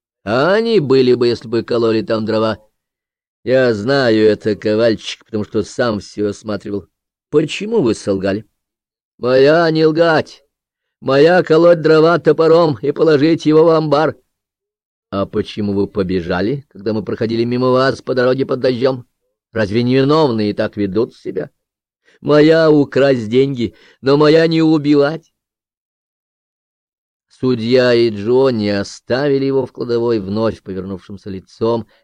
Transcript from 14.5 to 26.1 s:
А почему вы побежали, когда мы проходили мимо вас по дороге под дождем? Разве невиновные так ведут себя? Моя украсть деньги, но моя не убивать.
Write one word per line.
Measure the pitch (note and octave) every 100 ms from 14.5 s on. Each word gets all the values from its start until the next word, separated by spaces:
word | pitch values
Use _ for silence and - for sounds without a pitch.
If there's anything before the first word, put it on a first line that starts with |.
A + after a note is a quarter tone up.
| _ _ _ _ _ _
А | G2 F#2+
почему | G#2+ F#2+ G#2+ G2+
вы | G2+ F#2+
побежали, | G#2 F2+ F#2 E2+ F2+ G#2 C#3 -
когда | F#2+ G#2
мы | A2
проходили | F2+ G2 A2 A2+ A#2+
мимо | B2 B2+
вас | B2+ C3 -
по | -
дороге | B2+ B2+ C3 -
под | C3
дождем? | B2 A#2+ C3 C3 - _ _ _ _
Разве | A2 G2+ A#2
невиновные | A#2+ C3 C3+ D#3 D3 A2+ G#2
так | G2+ G#2+ G#2
ведут | G2+ G2 B2 -
себя? | A#2+ F#2+ - _ _ _ _ _ _ _
Моя | C#3+ D3 D#3 D#3+ D#3+
украсть | D3+ C#3 C3 C#3 B2+ G#2+
деньги, | B2 C#3 B2 G#2 - _ _
но | B2+ D3+
моя | D3+ D#3+ E3
не | D#3+
убивать. | D#3+ D#3+ C#3+ D3 C#3+ E3 - _ _ _ _ _ _ _ _